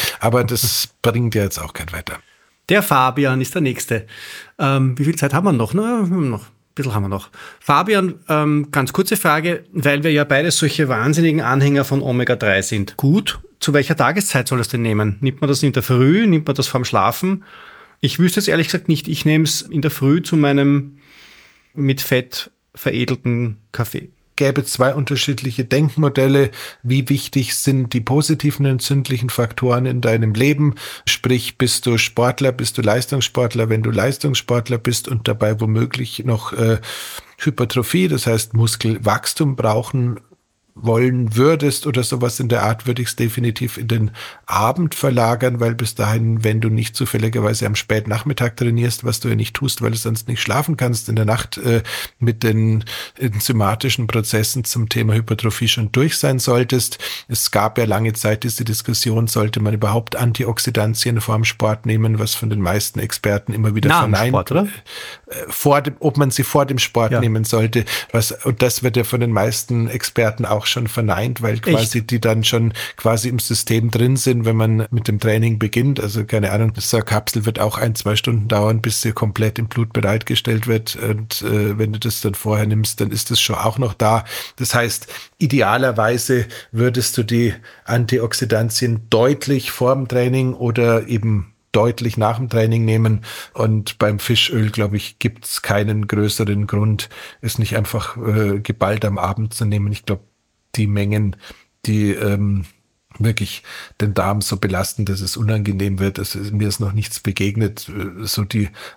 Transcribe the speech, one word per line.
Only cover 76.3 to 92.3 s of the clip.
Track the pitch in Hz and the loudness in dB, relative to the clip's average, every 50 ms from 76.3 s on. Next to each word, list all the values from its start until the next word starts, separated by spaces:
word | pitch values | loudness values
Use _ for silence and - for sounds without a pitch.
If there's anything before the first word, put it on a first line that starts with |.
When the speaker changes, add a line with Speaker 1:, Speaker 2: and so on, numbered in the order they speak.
| 113 110 101 95 98 | 0 0 0 2 2
Speaker 1:
Ahnung, | 107 113 110 110 117 | 2 2 0 0 -2
so | - - - | -2 0 0
eine | 110 110 | 0 0
Kapsel | - 110 110 - - - 117 104 | 0 0 -2 0 -2 -4 -2 -2
wird | 113 110 110 | -2 0 0
auch | 104 107 - | 0 -2 -2
ein, | - 123 117 110 | 0 -2 -2 -2
zwei | - - - 107 | -2 -2 -2 0
Stunden | 104 - 127 120 110 104 110 | 0 0 0 0 0 0 2
dauern, | 113 101 104 107 113 110 | 2 2 2 2 2 2
bis | 110 117 107 - - | 0 0 -2 -2 -2
sie | 113 107 | -2 -2
komplett | - 120 104 98 - 110 107 - - | 0 -2 -2 0 0 0 0 0 -2
im | 117 110 | -4 -4
Blut | - 120 113 113 - | -2 -2 -2 -2 0
bereitgestellt | 110 104 98 104 110 - - 127 - - 120 113 110 113 | 0 0 0 0 0 -2 -2 -2 -2 0 0 0 0 0
wird. | 120 113 110 110 - - | 0 0 0 -2 -4 -8
Und, | - 113 110 107 107 110 110 - - - | -4 -2 -2 -2 -2 -4 -6 -8 -6 -2
äh, | 110 107 104 104 104 104 107 | 0 0 0 0 0 0 0
wenn | 110 107 107 | -2 -2 -2
du | 107 | -2
das | 113 117 - - - | -2 -4 -2 -2 -2
dann | 110 95 | -4 -4
vorher | - - 110 107 107 107 | -4 -2 -2 0 0 2
nimmst, | 107 107 107 110 - - - 104 | 2 2 2 0 0 -2 -2 -4
dann | 95 | -2
ist | - 110 - - | -2 -4 -4 -2
das | 120 - - | 0 0 0
schon | - 107 | 0 0
auch | - - 110 - | -2 -2 -2 0
noch | 127 131 110 98 | 0 -2 -2 0
da. | - 113 107 113 117 - - - - - - - | 0 2 2 2 2 0 -4 -10 -12 -12 -12 -8
Das | - 127 - - | -6 -4 -2 0
heißt, | 120 117 113 - - - - - - - - _ | 0 0 0 -2 -6 -10 -12 -16 -16 -18 -18 _
idealerweise | - 170 127 135 139 104 98 110 127 131 127 113 113 107 113 123 117 - - 131 123 110 - - - - - - | -2 0 2 4 4 4 4 2 2 2 2 2 2 2 2 2 0 0 0 0 0 0 -2 -8 -14 -14 -6 -2
würdest | 113 120 123 113 123 110 - - 127 | 0 2 2 2 0 -2 -2 0 -2
du | 113 | -2
die | 104 120 117 120 113 - - - - - - - | 0 2 2 2 2 0 -4 -10 -20 -20 -14 -6
Antioxidantien | - 117 120 120 110 127 123 117 110 - - 131 110 113 107 117 117 - - 127 117 117 113 - - | -2 0 0 2 2 2 0 0 0 -2 -4 -2 0 0 2 2 0 0 0 0 0 -2 -2 0 2
deutlich | 120 110 120 135 147 143 - - 143 131 - - | 4 4 4 4 2 0 0 0 0 0 -2 -4
vor | - - 123 123 131 | -4 0 2 2 2
dem | 139 131 117 | 2 0 0
Training | 123 123 123 127 127 131 127 127 123 | 0 0 2 2 2 2 0 0 -2
oder | - 123 120 113 123 117 117 113 113 - - | -2 -2 -2 0 2 2 4 4 2 2 0
eben | 120 110 101 113 107 101 98 - _ _ _ _ - | -2 -2 0 2 0 0 -2 -4 _ _ _ _ 2
deutlich | 110 110 120 113 - 120 120 - | 2 2 2 2 0 -2 -2 0
nach | 113 107 107 | 2 2 2